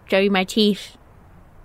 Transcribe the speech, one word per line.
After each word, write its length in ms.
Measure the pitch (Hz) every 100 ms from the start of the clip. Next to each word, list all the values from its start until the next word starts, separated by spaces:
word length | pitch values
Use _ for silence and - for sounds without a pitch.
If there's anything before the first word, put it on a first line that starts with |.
| -
show 80 | 190
you 120 | 202
my 140 | 190
teeth. 540 | 190 226 208 190 - - - - - - - -